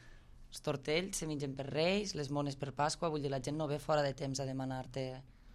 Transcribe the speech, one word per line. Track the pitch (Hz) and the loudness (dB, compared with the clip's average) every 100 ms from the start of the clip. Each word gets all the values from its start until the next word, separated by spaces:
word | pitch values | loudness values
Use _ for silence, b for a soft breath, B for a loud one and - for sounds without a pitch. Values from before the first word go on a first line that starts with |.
| b b b b - | b b b b -14
Els | - | -6
tortells | 151 143 139 160 185 - | -2 0 2 2 2 -2
se | 156 | -2
mengen | 147 143 131 | 0 -2 -2
per | 135 | -2
Reis, | 143 170 202 202 151 | 2 4 4 2 -2
les | 135 | 0
mones | 147 143 135 | 0 0 -2
per | 139 | -2
Pasqua, | - 147 - 170 | 2 2 2 0
vull | 151 | 0
dir, | 143 | 0
la | 135 | 0
gent | 135 151 | 0 0
no | 151 | 0
ve | 147 | 0
fora | - 151 | 4 4
de | 143 131 | 4 2
temps | 139 131 | -2 -2
a | |
demanar-te | 135 131 131 131 127 135 131 131 135 b b | -2 -2 -2 -4 -4 -4 -4 -6 -14 b b